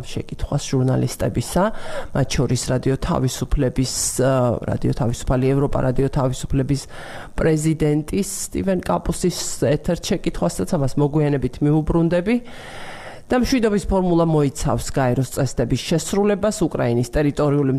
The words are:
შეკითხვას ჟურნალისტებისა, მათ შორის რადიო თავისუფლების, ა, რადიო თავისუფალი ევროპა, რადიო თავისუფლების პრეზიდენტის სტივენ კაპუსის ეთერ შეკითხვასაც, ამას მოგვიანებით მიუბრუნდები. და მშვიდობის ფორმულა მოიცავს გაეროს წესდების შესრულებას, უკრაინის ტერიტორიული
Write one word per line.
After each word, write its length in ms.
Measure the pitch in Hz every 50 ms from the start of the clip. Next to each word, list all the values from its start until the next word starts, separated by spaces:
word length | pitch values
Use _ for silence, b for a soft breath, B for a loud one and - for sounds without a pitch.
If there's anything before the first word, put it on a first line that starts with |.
| 127
შეკითხვას 600 | - - - - - - - - - - 143 -
ჟურნალისტებისა, 960 | - - 131 127 131 127 127 127 123 - - - - - 120 117 - - 175 190 220 226 B B B 587 571 B B
მათ 160 | - 139 135
შორის 340 | - - - 135 113 131 120 - - 131
რადიო 220 | 123 - 131 135 135
თავისუფლების, 960 | - - 180 131 127 127 - - 127 - - 143 135 127 - - 131 123 - - - - - -
ა, 140 | 120 135 135 131 123 123 107 -
რადიო 340 | - - - - - 123 127 -
თავისუფალი 460 | 131 110 123 - - - 139 127 131 131 139
ევროპა, 240 | 139 143 - 127 127 131
რადიო 240 | 131 123 135 135 135
თავისუფლების 680 | - 151 131 131 127 - - - - 135 131 135 143 131 - B B B B B B B B B - -
პრეზიდენტის 920 | - 160 156 156 151 160 160 151 156 151 151 151 151 - - 196 190 - - - - -
სტივენ 300 | - - 185 190 190 180
კაპუსის 580 | - - 175 175 - 220 170 - - 180 165 - - - - - 135
ეთერ 340 | 117 147 147 - - 175 165
შეკითხვასაც, 680 | - - 202 160 - - - - 170 170 - - 185 180 190
ამას 180 | 160 135 123 - 143
მოგვიანებით 560 | 147 143 143 156 151 147 147 139 123 127 - - 147
მიუბრუნდები. 720 | 147 151 156 151 - - 170 165 170 175 175 180 208 240 240 B B B B B B B B B B B B B B B B B
და 100 | - 247 254
მშვიდობის 460 | 233 - 269 254 220 220 202 202 -
ფორმულა 380 | - 196 190 185 180 175 165 165
მოიცავს 600 | 165 160 151 147 139 - - - 147 110 120 - -
გაეროს 380 | - 143 135 123 123 135 131 - -
წესდების 480 | - 139 123 - - 120 117 131 123
შესრულებას, 760 | - - 180 156 - - - 196 202 208 202 190 208 214 208 -
უკრაინის 480 | 180 147 - - 131 120 120 120 120 -
ტერიტორიული 640 | - 147 151 147 - - 151 143 139 147 143 131 131